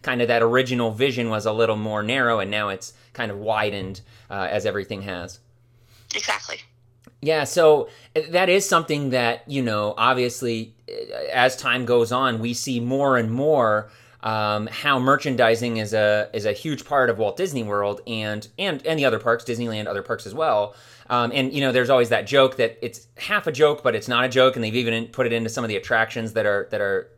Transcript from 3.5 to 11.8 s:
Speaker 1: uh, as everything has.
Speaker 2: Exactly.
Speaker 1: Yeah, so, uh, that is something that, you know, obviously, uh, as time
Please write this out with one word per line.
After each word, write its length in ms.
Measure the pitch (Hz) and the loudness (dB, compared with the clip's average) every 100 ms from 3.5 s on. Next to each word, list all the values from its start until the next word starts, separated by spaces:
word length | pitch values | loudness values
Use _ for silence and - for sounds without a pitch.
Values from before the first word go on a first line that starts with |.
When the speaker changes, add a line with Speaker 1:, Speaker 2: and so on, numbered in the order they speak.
| 107 107 101 95 95 - - - | 0 0 -2 -8 -10 -18 -20 -12
Speaker 1:
uh, 180 | 101 92 | -6 -2
as 160 | 104 101 | -2 -2
everything 340 | 98 95 104 | -4 -6 -8
has. 380 | 98 90 87 - _ _ _ _ _ - _ | -8 -10 -12 -16 _ _ _ _ _ -20 _
Speaker 2:
Exactly. 480 | - - - - - - _ _ _ - _ | -8 -6 -6 -8 -14 -16 _ _ _ -20 _
Speaker 1:
Yeah, 220 | 143 156 139 | -2 0 0
so, 440 | - 160 151 - - - 156 | 4 6 6 4 -10 -4 -4
uh, 60 | 160 | 0
that 200 | 175 185 | 2 4
is 200 | 185 196 | 4 4
something 400 | 175 160 147 139 | 0 2 -2 0
that, 400 | 127 120 120 - | 2 2 0 -4
you 140 | 139 | -2
know, 320 | 120 107 104 - | 0 0 -2 2
obviously, 760 | 117 127 123 120 123 113 110 _ - | 2 2 0 -2 -4 -4 -6 _ -14
uh, 280 | - - - 71 | -12 -10 -8 -6
as 220 | 120 127 - | -4 -4 -4
time 280 | 131 123 | -4 -4